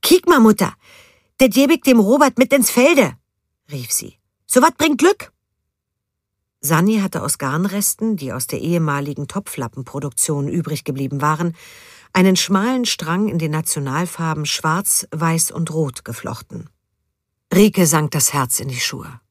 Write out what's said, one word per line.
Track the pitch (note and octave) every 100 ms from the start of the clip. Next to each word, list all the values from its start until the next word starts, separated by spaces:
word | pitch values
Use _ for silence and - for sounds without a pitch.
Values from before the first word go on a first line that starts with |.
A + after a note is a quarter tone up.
"Kiek | - F4+ -
ma, | D#4
Mutter, | A3 - F3+ - _ - _ _ _ _
det | C4
geb | A3+ C#4
ich | D#4+
dem | - A#3+
Robert | G3 C4+ D4 -
mit | C4
ins | C#4 A#3
Felde", | - C4 D#4 F3 - _ _ _ _ _
rief | C#3+ A#2+
sie. | - - _ _ _ _
"So | -
wat | D4+ -
bringt | E4+ C4+
Glück." | E4+ G4+ - _ _ _ _ _ _ _ _ _ _ _ _ _
Sanni | - D#3+ F#3+ A3
hatte | G3 E3
aus | C#3+ -
Garnresten, | C#3 D3 G3 G3 G3 - A3 G3+
die | C#3
aus | B2 -
der | C#3+
ehemaligen | D#3+ E3+ D#3 C#3+ C#3+ D3 D3
Topflappenproduktion | G3+ - - A#2+ - B2+ C#3+ C#3+ - - D3 C#3+
übrig | F3 - D3+ -
geblieben | C3+ C3+ C#3+
waren, | D3 D#3 E3+ E3 - - - - _
einen | F#3 F#3+ F#3
schmalen | - G3 A3 C4 A#3
Strang | - D#3+ F3 G#3+
in | E3+
den | D#3+
Nationalfarben | D#3 D#3+ - C3+ C#3 F3 - E3 D#3 D3
Schwarz, | - D#3+ E3 G3+ - -
Weiß | D#3+ E3 E3 -
und | - E3
Rot | D#3+ D3 B2+
geflochten. | - A#2 - - - - - _ _ _ _ _ _ _ _
Rike | F3+ G#3+ - E3+
sank | D#3+ D3+
das | D#3 -
Herz | D3 B2 -
in | C3+
die | B2
Schuhe. | - C3 D3+ B2 _